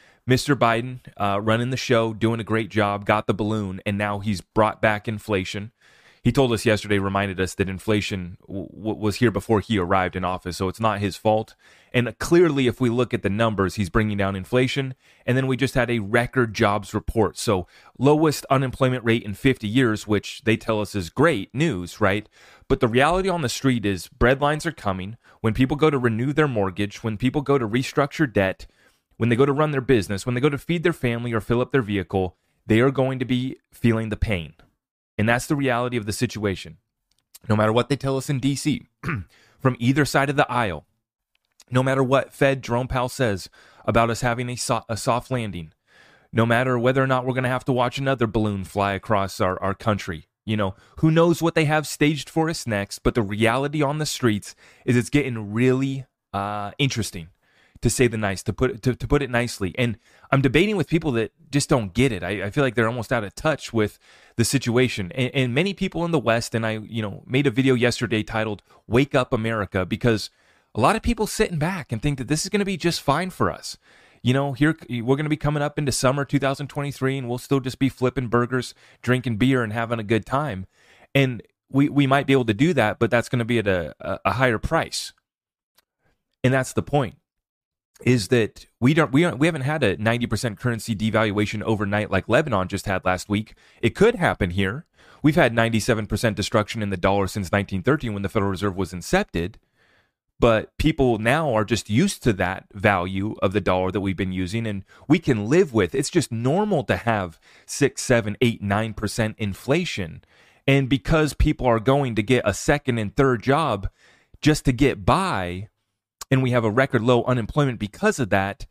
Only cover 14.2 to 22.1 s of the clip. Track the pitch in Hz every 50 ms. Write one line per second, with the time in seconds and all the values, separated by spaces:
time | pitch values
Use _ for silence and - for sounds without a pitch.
14.2 | 98 98 98 95 92 - 123 127 135 123 - 143 135 131 131 _ _ _ _ _
15.2 | - - 123 131 135 131 131 117 135 123 - 135 120 117 120 113 98 98 113 120
16.2 | 123 - - 131 120 110 95 - 113 101 101 107 98 - - 104 - - - 113
17.2 | 104 85 - - - 120 101 90 - _ _ - - - _ - 123 143 151 151
18.2 | 160 151 139 - - - 135 135 139 123 - - 131 127 127 127 - 117 113 120
19.2 | - 107 95 - - 135 127 - 113 101 110 135 127 113 107 101 - 107 107 98
20.2 | - - - - - 113 113 107 - - 110 107 104 - - 101 87 80 - -
21.2 | 143 170 147 98 - - - - 165 170 107 90 87 82 - - 107 95